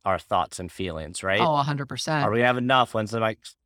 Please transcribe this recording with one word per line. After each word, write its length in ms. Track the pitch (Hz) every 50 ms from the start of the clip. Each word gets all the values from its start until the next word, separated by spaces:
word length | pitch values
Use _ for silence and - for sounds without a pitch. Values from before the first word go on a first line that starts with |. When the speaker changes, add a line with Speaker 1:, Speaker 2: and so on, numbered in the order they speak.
| -
Speaker 1:
our 140 | 101 92 85
thoughts 400 | - - 104 90 85 - - -
and 120 | 90 85
feelings, 500 | - - 95 90 80 78 78 78 87 -
right? 180 | - 95 95 107
Speaker 2:
Oh, 140 | - 165 151
a 60 | 143
hundred 240 | 139 147 143 139 139 131
percent. 360 | 135 123 - - 156 151 139
Speaker 1:
Are 60 | 107
we 80 | 107 117
gonna 80 | 120
have 100 | 123 123 123
enough? 360 | 123 127 135 127 123 - -
When's 160 | 110 110 101
the 100 | 110 113
next, 360 | 110 110 107 - - - - _ _